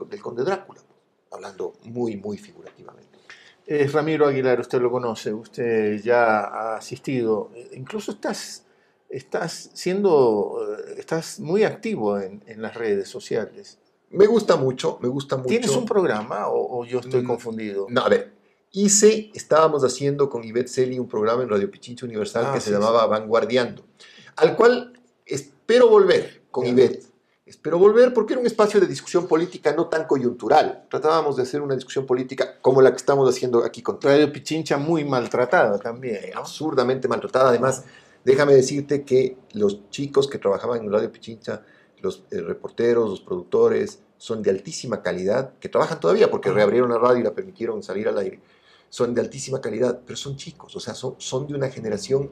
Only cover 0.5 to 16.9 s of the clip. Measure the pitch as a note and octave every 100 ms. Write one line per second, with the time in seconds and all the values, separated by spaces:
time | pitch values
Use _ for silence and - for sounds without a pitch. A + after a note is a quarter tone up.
0.5 | F#3+ - - _ _ _ _ - - G2+
1.5 | G2 F2 - A2+ A#2 A#2+ G2+ G2+ G2 -
2.5 | E2 D#2+ - - - _ _ - - -
3.5 | _ - D3+ C3+ D3+ D3+ D#3 D3 C3 B2+
4.5 | B2 A#2+ C3 B2 B2 B2 A2 A#2+ A2 A2+
5.5 | - A#2+ A2+ G#2+ G#2+ G#2 A#2+ A#2 G#2+ G2+
6.5 | - A2+ G#2+ - C3 - C3 A2+ G#2+ -
7.5 | - - - C3 A3 - G#3 - G#3+ -
8.5 | - _ _ _ _ - C3+ - - E3
9.5 | - - - F3 F#3+ G3+ D3+ B2 G#2+ G2
10.5 | A#2 G#2+ G#2 - - - E3 D#3+ - D3
11.5 | G3 F#3+ C3+ A3+ F#3+ G#2+ G2+ F#2+ G#2 -
12.5 | A2 G#2+ A2+ A2+ G2+ F#2 A#2+ - B2 G2+
13.5 | G2+ G2+ - _ _ _ D#3+ G#3 A#3 G#3
14.5 | G3+ C3 B2+ D#3+ - B2 - - C3 C3
15.5 | A3+ B3 B3 A3+ G#3+ E3+ G#2+ A#2 F#3 F3+
16.5 | A#2+ - B2 A#2